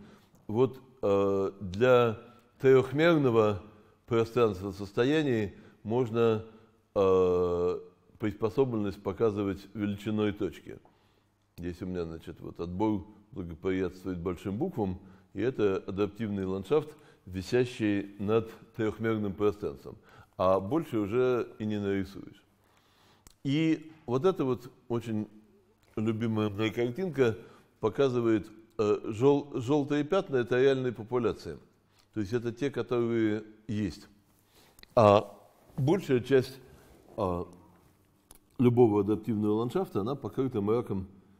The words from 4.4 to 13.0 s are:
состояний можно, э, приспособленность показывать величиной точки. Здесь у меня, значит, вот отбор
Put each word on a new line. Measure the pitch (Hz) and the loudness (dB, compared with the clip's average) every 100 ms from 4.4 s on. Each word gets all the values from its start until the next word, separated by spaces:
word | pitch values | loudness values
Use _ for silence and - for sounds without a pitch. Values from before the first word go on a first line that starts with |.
| 113 92 98 | 2 0 -8
состояний | 92 98 - 127 156 147 117 101 - - - | -10 -6 -2 0 2 0 0 -2 -6 -20 -14
можно, | 104 120 123 117 117 110 110 - _ _ _ 101 | -4 -2 0 2 2 2 -4 -18 _ _ _ 2
э, | 95 95 92 90 90 87 90 - - _ _ _ | 4 6 4 4 2 0 0 -2 -8 _ _ _
приспособленность | 107 98 110 120 135 113 101 90 | -6 -2 -2 0 0 0 -4 -4
показывать | 101 92 113 101 101 98 - | -8 -2 0 0 -2 -4 -10
величиной | 110 104 101 113 107 107 | -6 -6 -4 -4 -2 -2
точки. | 98 92 - - - - _ _ _ _ _ _ - | -2 -6 -6 -16 -20 -20 _ _ _ _ _ _ -12
Здесь | 85 85 | -10 -8
у | 95 | -8
меня, | 90 82 | -6 -8
значит, | 80 87 80 | -10 -14 -16
вот | 85 - | -16 -10
отбор | 87 90 110 104 | -8 -4 -2 -2